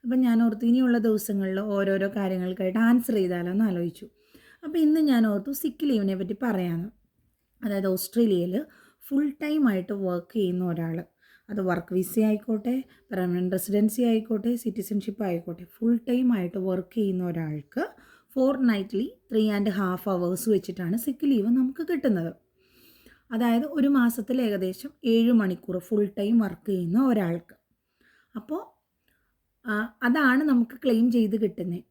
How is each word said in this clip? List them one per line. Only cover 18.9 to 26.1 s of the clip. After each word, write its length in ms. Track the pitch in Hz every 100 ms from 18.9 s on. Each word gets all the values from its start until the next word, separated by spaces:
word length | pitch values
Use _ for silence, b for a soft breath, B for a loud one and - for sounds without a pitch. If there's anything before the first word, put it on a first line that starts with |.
| 196 285 - _
ത്രീ 180 | 220 214
ആൻഡ് 200 | 202 202
ഹാഫ് 380 | 190 185 180 202
അവേഴ്സ് 400 | 180 175 180 226
വെച്ചിട്ടാണ് 480 | 196 - - 170 226
സിക്ക് 320 | 294 247 285
ലീവ് 160 | 247 208
നമുക്ക് 400 | 247 254 269 330
കിട്ടുന്നത്. 400 | 330 269 190 170 - _ _ b b b b b b b
അതായത് 320 | 226 240 233
ഒരു 240 | 285 302 277
മാസത്തിൽ 540 | 277 240 233 208 254
ഏകദേശം 480 | 233 202 185 185 285 _
ഏഴ് 280 | 247 226 226
മണിക്കൂർ 460 | 233 190 180 - 180
ഫുൾ 300 | - 208 202